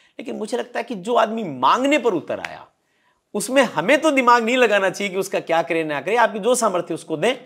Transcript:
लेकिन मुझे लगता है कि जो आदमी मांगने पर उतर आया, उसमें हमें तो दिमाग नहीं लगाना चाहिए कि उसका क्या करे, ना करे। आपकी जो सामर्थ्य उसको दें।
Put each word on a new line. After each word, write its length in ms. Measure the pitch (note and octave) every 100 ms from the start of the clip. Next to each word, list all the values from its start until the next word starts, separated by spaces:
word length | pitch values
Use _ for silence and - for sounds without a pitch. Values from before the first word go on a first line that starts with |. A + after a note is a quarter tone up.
| _ -
लेकिन 180 | A#3 A3
मुझे 220 | G#3+ A#3+
लगता 220 | A#3 A#3+
है 40 |
कि 100 | A#3
जो 200 | G#3 F#3+
आदमी 300 | A#3 G#3+ A3+
मांगने 540 | F#3 C3 C3+ A3 C#4 D4
पर 160 | A#3
उतर 260 | E3+ - G#2
आया, 280 | E2+ D2+ - _ _ _ _ _ _
उसमें 280 | G#3+ G3+ C4+
हमें 380 | A#3 D#3 F#3 D4
तो 100 | D#4+
दिमाग 340 | C4+ A#3+ A#3+
नहीं 120 | A3+ B3+
लगाना 340 | A#3 G3+ F#3+
चाहिए 220 | - G3+
कि 60 | F#3
उसका 220 | F#3+ F#3
क्या 220 | D#3 E3
करे, 220 | E3 E3
ना 160 | D#3 D3
करे। 160 | D#3+ A#3+
आपकी 220 | A3 G#3
जो 160 | G3+
सामर्थ्य 400 | B3 A3+ F3+ F3
उसको 220 | D#3 - D#3
दें। 180 | G#3 C4